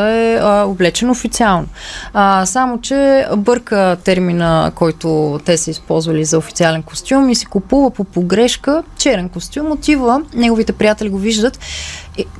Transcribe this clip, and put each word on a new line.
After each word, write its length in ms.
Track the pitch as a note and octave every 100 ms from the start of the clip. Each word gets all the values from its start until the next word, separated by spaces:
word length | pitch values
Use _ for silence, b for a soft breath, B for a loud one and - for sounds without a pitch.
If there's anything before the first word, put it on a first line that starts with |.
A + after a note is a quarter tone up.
| G#3
е, 260 | A3+ A3+ A#3
а, 280 | G#3 G3+
облечен 460 | G3+ F#3 F3 - B3
официално. 580 | B3 A3 - A3 F3+ D3 B B B B
А, 320 | G#3 G3 F#3+ F#3+
само 360 | B3+ B3+ A#3+
че 440 | - C#4 C#4 C4+ - G#3
бърка 600 | G3+ B3 - G3+ F#3 F3
термина, 680 | F#3+ F#3 F3+ F3 E3+ D#3+ D#3 -
който 640 | E3 D#3+ E3 D#3 D3+ D3 D3+
те 120 | E3
са 140 | -
използвали 540 | D#3+ - D#3+ D#3+ D#3 D#3
за 120 | D#3+
официален 460 | - - E3 D#3+
костюм, 460 | D#3 - - C4+ C4+
и 60 | A#3
си 100 | -
купува 460 | G3 - C#4 C4+
по 120 | -
погрешка 800 | G3 F3+ F3 F#3+ A#3+ - - D#4 E4+ -
черен 320 | D4 G3+ F3+
костюм. 420 | F3 - D4 D#4
Отива, 500 | D4 D4 D4 A#3+ B3+ D#4+
неговите 400 | A#3+ A#3 A3+ G#3
приятели 360 | G3 G#3+ G#3+ G#3+
го 80 | F#3+
виждат, 420 | G#3 A3 A#3+ - B B B B B -
и 80 | -